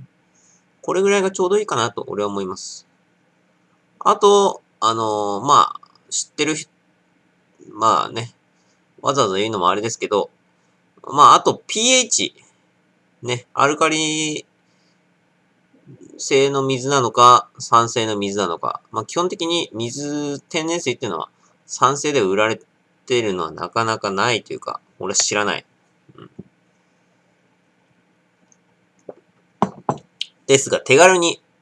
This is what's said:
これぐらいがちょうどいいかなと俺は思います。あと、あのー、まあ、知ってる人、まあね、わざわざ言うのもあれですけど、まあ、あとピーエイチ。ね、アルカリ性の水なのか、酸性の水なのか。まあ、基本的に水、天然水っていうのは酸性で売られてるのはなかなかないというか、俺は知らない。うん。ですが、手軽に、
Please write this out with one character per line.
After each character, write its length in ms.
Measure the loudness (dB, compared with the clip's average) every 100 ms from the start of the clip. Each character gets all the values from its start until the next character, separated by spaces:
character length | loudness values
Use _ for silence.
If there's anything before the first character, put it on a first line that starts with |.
| -20 _ _ _ _ _ _ _
こ 120 | -6
れ 80 | 0
ぐ 60 | 2
ら 80 | 2
い 40 |
が 80 | 0
ち 100 | -2
ょ 60 | 0
う 20 |
ど 100 | 0
い 40 |
い 40 | -2
か 100 | -2
な 160 | -4
と 120 | -6 -10
俺 140 | -6
は 60 | -4
思 140 | -4
い 40 | -8
ま 100 | -10
す。 320 | -14 -18 _ _ _ _ _ _ _ _ _ _ _ -4
あ 160 | 0 4
と、 460 | 6 6 4 -2 _ -4
あ 120 | -2
の 480 | 0 -2 -2 -2 -2
ー、 40 | 4
ま 280 | 4 4
あ、 60 | -2 _ _ -12
知 160 | -10 -10
っ 40 |
て 120 | -4
る 120 | -4 -4
人、 120 | -8 _ _ _ _ _ _ _ _ _ -18
ま 340 | -2 0 2 -2
あ 20 |
ね、 220 | -8 -10 _ _ _ _ _ _ _
わ 140 | -4
ざ 80 | 0
わ 60 | 0
ざ 80 | 0
言 100 | -2
う 20 |
の 80 | 0
も 80 | 0
あ 40 | 0
れ 40 |
で 80 | -4
す 80 | -6
け 100 | -2
ど、 220 | -2 -2 _ _ _ _ _ _ _ -6
ま 180 | 6 8
あ、 40 |
あ 60 | 8
と 220 | 4 -2 -4
ピ 140 | -2
ー 20 | 2 2
エ 20 |
イ 80 | 0
チ。 260 | -2 -4 _ _ _ _ _ _ _ _ _
ね、 240 | -6 -6 -6
ア 120 | 0 0
ル 100 | 2
カ 120 | 0
リ 560 | 0 -2 -4 -6 -6 -12 _ _ _ _ _ _ _ _ _ _ _ _ _ _ -20 -20 -14
性 320 | -2 2 2
の 140 | 0
水 240 | -2 -2 0
な 120 | 0
の 120 | 0
か、 360 | 6 8 8 4 -14
酸 300 | 0 2 2
性 180 | -2 -4
の 100 | -4
水 220 | -4 -4
な 100 | -4
の 100 | -4
か。 220 | -6 -8 _
ま 120 | -10
あ、 20 |
基 80 | -6
本 140 | -4 -4
的 180 | -4 -4
に 240 | -4 -4
水、 680 | -8 -8 -8 -8 -6 -6 -10
天 260 | _ -6 -4
然 140 | -4
水 140 | -4
っ 40 | -6
て 80 | -6
い 20 |
う 40 |
の 80 | -8
は 80 | -10 _ _ _
酸 320 | -14 0 0 0
性 160 | -2
で 80 | 0
売 160 | 0 2
ら 120 | 0
れ 120 | -2 _ _ _ _ -4
て 140 | -2
る 100 | -2
の 120 | -4
は 60 | -6
な 160 | -8 -6
か 140 | -4
な 140 | -2 -2
か 120 | -4
な 220 | -2 -2
い 100 | -2
と 100 | -6
い 40 | -12
う 40 |
か、 200 | -10 -12 _ -12
俺 140 | -6
は 20 | -2
知 180 | -2
ら 100 | -2
な 120 | -2 -4
い。 80 | -8 _ _ _ _ -20
う 60 |
ん。 80 | -20 -20 -20 _ _ _ _ _ _ _ _ _ _ _ _ _ _ _ _ _ _ _ _ _ _ _ _ _ -20 -20 _ _ _ -8 -8 -8 -10 -10 _ -16 -16 _ 0
で 120 | 0
す 120 | 2
が、 100 | -4
手 180 | 2 6
軽 200 | 6 6
に、 220 | 0 -4 _ _